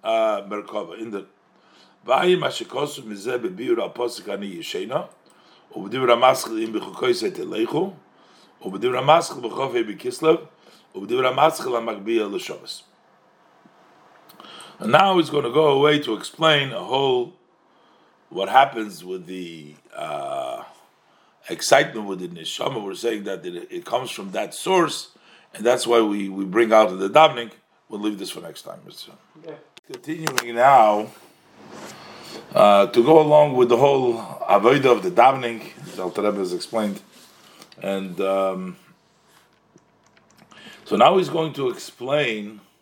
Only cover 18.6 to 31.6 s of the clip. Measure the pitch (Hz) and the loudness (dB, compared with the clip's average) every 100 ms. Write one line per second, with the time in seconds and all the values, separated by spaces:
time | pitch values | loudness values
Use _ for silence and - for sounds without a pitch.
18.6 | 139 123 107 85 90 92 85 92 87 82 | 4 0 -8 -10 -12 -12 -10 -12 -12 -14
19.6 | 73 76 _ - 78 73 69 67 65 62 | -18 -20 _ -12 -10 -8 -6 -6 -6 -10
20.6 | - _ _ _ _ _ _ _ - - | -14 _ _ _ _ _ _ _ -14 -8
21.6 | - 139 147 113 101 92 90 85 80 - | 2 2 2 -6 -10 -10 -10 -12 -12 -8
22.6 | 135 127 98 90 117 110 101 92 87 87 | -6 -6 -10 -6 -4 -4 -8 -10 -10 -14
23.6 | 87 90 - 120 127 - 98 101 104 - | -12 -14 -6 -6 -6 -12 -10 -8 -8 -8
24.6 | - 190 160 - - _ _ - _ - | -2 0 0 -4 -14 _ _ -20 _ -4
25.6 | 110 127 120 117 107 104 98 95 95 98 | 0 0 2 2 2 -2 -6 -6 -2 2
26.6 | 113 110 107 92 101 147 156 127 113 - | 6 6 4 0 2 6 6 4 -10 -14
27.6 | _ _ _ 107 107 101 95 87 85 78 | _ _ _ -6 -6 -6 -10 -12 -14 -18
28.6 | - 50 - - - - _ 156 156 151 | -18 -18 -18 -20 -20 -20 _ _ -18 -18
29.6 | _ - _ - - 165 160 127 120 117 | _ -20 _ -16 -10 -6 -4 -4 -4 2
30.6 | 127 139 107 104 113 - - _ _ _ | 6 8 6 4 -2 -12 -20 _ _ _